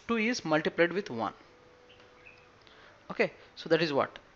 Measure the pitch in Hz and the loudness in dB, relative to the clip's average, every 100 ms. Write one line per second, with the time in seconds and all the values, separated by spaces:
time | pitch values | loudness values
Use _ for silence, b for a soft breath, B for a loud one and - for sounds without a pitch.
0 | - 233 220 247 160 156 180 170 170 175 | -4 0 0 -2 0 2 2 2 2 0
1 | 202 117 104 - - - - - - - | -6 -4 -6 -6 -18 -20 -20 -20 -20 -20
2 | - - - - - - - b b b | -20 -20 -20 -20 -20 -20 -20 b b b
3 | - 185 185 - b b - 160 165 139 | -8 -2 -2 -4 b b 0 2 2 0
4 | - - - | -2 -4 -20